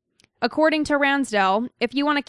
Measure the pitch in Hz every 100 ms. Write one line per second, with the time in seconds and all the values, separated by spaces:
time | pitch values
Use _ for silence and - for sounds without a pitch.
0 | _ _ _ _ - - 311 311 294 294
1 | 285 277 269 208 190 202 247 - 233 262
2 | 285 285